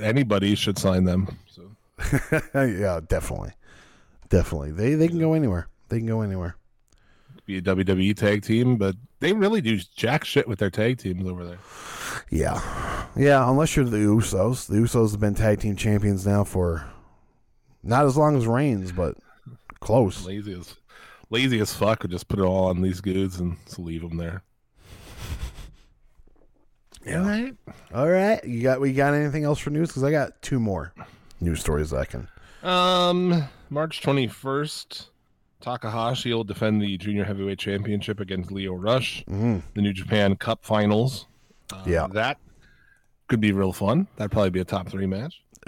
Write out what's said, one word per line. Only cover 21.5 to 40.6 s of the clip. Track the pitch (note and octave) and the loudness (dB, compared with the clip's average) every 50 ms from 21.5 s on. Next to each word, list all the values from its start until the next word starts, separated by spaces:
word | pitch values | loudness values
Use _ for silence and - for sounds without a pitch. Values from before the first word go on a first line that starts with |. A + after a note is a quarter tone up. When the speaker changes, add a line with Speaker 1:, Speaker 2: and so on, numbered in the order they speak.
| B2 G#2+ | 2 2
Speaker 1:
as | G#2+ - - | 0 0 0
fuck | - G#2+ G#2 A2 - - | 2 2 2 2 2 -2
would | F2 F2+ | -4 -6
just | F2 - - | -6 -6 -4
put | - G2+ | 0 2
it | F#2+ | 2
all | F#2 F#2 F#2+ F#2 | 2 4 4 2
on | F#2 F2+ F2 | 2 2 0
these | F#2 F#2 F2+ F2+ | 0 -2 -2 -2
dudes | F#2+ G2 F#2 F#2+ G2 F#2+ F2+ F2 | -4 -2 0 0 -2 -2 -2 -4
and | F2+ F2 E2 - - | -4 -4 -6 -8 -12
just | - - - | -16 -14 -12
leave | F2 E2+ E2 D#2+ E2+ | -10 -10 -8 -8 -8
'em | E2+ E2 E2 | -8 -8 -8
there. | E2+ E2+ F2 F#2 - _ _ _ _ _ _ _ - - - - - - - - - - - - - - - - - - - - _ _ _ _ _ _ _ - - - - _ _ _ _ _ _ _ _ _ _ _ - - - | -6 -8 -8 -10 -14 _ _ _ _ _ _ _ -20 -20 -20 -20 -20 -20 -18 -14 -12 -12 -10 -8 -10 -10 -12 -14 -18 -20 -20 -20 _ _ _ _ _ _ _ -20 -20 -20 -20 _ _ _ _ _ _ _ _ _ _ _ -20 -16 -10
Speaker 2:
Yeah. | - D3+ E3 F#3 | -6 -2 -2 0
Speaker 1:
All | |
right. | G3+ G#3 A3 A#3+ C4+ B3 - _ - - - - - - | 0 0 -2 -4 -6 -8 -14 _ -20 -20 -20 -18 -8 -4
Speaker 2:
All | A#2+ C#3 D#3+ | 0 2 4
right. | F3+ F#3 F#3+ G#3 A3 - - | 4 4 4 2 2 0 -2
You | A2+ A#2+ A#2 A#2+ | -4 -4 0 2
got, | C3 C3 B2+ | 2 2 2
we | C#3 C3+ C3 | 2 0 2
got | C#3 C#3 C#3+ D3 | 2 4 4 4
anything | D3 D3 D3 C3+ D#3 D3+ | 2 2 0 -2 0 0
else | D3 D3+ - | 0 0 -2
for | - D3 | -2 -4
news? | D3 D3+ E3+ D#3+ | -2 -2 -2 -2
'Cause | - C3+ C3 | -2 -2 0
I | C#3 D#3 | 2 2
got | D3+ C3 - - _ - | 2 0 -2 -6 _ -6
two | - C#3 B2+ | -4 -2 0
more | A2+ G#2 F#2+ E2+ D2 - - - - - - - - - - - | 0 0 -2 -4 -6 -8 -12 -18 -20 -20 -20 -20 -20 -20 -10 -4
news | F2 E2+ D#2+ D#2 | -2 -2 -2 -2
stories | - D#2+ D2+ D2 D2+ D2 C2+ | -2 0 0 0 0 -2 -2
I | C2 C2 | -4 -4
can. | - - B1 A#1+ - - - - - - - - | -4 -6 -10 -12 -14 -16 -20 -20 -20 -18 -8 -4
Speaker 1:
Um, | F3+ F3+ F3+ F3+ F3+ F#3 F3+ F3+ F3 F3 F3+ F3+ F3+ F3 E3+ C#3+ C3 - - - - | 0 2 2 4 4 4 4 4 2 2 2 2 2 2 2 0 -2 -8 -16 -14 -6
March | C#3 D3 D#3 D#3+ - - | -4 -4 -4 -4 -6 -4
twenty-first. | - - C#3 C#3 B2+ G#2+ - - - C3+ C3+ C#3+ D3 D3+ - - - - - - - - _ _ _ _ _ _ _ _ _ _ - | 0 0 2 2 0 -2 -4 -8 -6 -4 -4 -4 -4 -6 -8 -12 -14 -14 -16 -18 -18 -20 _ _ _ _ _ _ _ _ _ _ -10
Takahashi | C3 B2 A#2+ - A2 G#2+ A2+ A#2 A#2+ C3 B2+ - B2 A#2 | -10 -8 -8 -6 -6 -4 -2 -2 -2 -2 -2 -2 -2 -2
will | A2+ A2+ | -2 -2
defend | G2 G#2+ - A2+ G#2+ G#2+ G#2+ G#2 | -4 -4 -2 0 2 2 2 0
the | G2+ F#2+ F2+ | 0 -4 -4
Junior | G2+ G#2 G#2 G2+ G2 | -4 -4 -2 -2 -2
Heavyweight | G2+ G2+ G2 G2 G2 G2 F#2 | -4 -4 -6 -6 -6 -6 -6
Championship | - G2+ G2+ G2 G2+ G#2+ G#2 G2+ F#2+ - G#2 G2 | -4 -4 -4 -4 -2 -4 -4 -4 -4 -6 -6 -6
against | G2+ F#2 G2 F#2 F2 F#2 G2 | -8 -6 -6 -6 -6 -6 -6
Lio | G2 F#2+ F#2+ F2+ | -6 -6 -6 -6
Rush. | F2+ F#2 G#2+ B2 C3 B2 - - - - | -4 0 0 2 2 0 -4 -8 -10 -10
Speaker 2:
Mm. | - F#2+ G2 A2 A#2+ A2 F#2 - - - | -8 -4 -2 0 0 0 -2 -4 -6 -4
Speaker 1:
The | G#2 | -2
New | G2+ G2+ G2 | 0 0 -2
Japan | F#2+ F#2 - G#2 G#2+ G2+ G2 G2 | -4 -4 -2 2 2 4 4 2
Cup | - - - A2+ - | 0 -2 -4 -4 -4